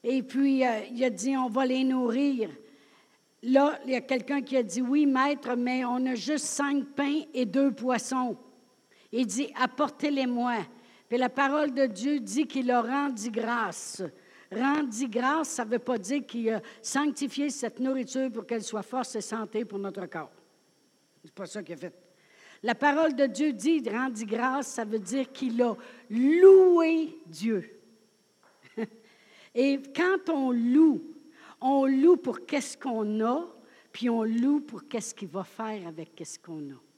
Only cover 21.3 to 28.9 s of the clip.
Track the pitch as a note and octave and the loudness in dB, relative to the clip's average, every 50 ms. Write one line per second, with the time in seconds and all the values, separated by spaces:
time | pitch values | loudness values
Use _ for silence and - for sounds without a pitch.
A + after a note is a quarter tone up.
21.3 | _ - G3 E3+ - G#3 F3+ D#3+ E3+ C#3+ C#3+ F3 - - _ _ _ _ _ _ | _ -14 -14 -12 -12 -14 -12 -12 -14 -12 -12 -14 -16 -16 _ _ _ _ _ _
22.3 | _ _ - - - - - A3+ A#3 A3+ C#4 D4 C#4 D4+ D#4+ D#4 C#4 A#3+ C#4 C4+ | _ _ -20 -20 -20 -8 -4 -4 -4 2 2 2 4 4 2 2 2 2 0 0
23.3 | G3 G3 D4 D4+ C4 G3+ F#3 D4 E4 D#4 A#3+ A3 G3+ A#3 C4 C4+ A#3 G#3+ A3+ G3+ | 2 0 -2 -2 -2 0 0 2 2 2 0 -2 -4 -2 -4 -4 -4 -6 -6 -4
24.3 | G#3+ A3+ A#3+ C4 C4 C#4+ C#4 - - - A3+ G#3+ A3 A3 F#3+ F3 A3 C4+ C4 C4 | -2 -2 0 0 -2 -2 -4 -6 -6 -8 -6 -4 -4 -6 -4 -4 -4 -4 -4 -4
25.3 | - - C4+ B3+ A3+ A#3 B3 A#3+ G#3+ - - - - - - - G#3 A3+ B3+ C#4 | -6 -6 -6 -4 0 2 0 0 0 -4 -10 -20 -20 -20 -16 -6 -2 2 4 4
26.3 | D#4 E4+ F#4 G4 F#4+ F#4+ F#4 F#4 F4 E4+ E4 D#4+ E4 D#4+ D#4+ - - - - E3 | 6 12 12 12 12 12 12 10 8 6 6 4 2 0 0 -4 -8 -14 -20 -20
27.3 | D#3+ D3+ F#3 A3+ A3+ F#3+ E3+ - - - _ _ - _ _ _ _ _ _ _ | -14 -6 -2 -2 -2 -2 -4 -8 -18 -20 _ _ -20 _ _ _ _ _ _ _
28.3 | _ _ _ _ _ _ _ - _ - A3+ - | _ _ _ _ _ _ _ -16 _ -8 -8 -8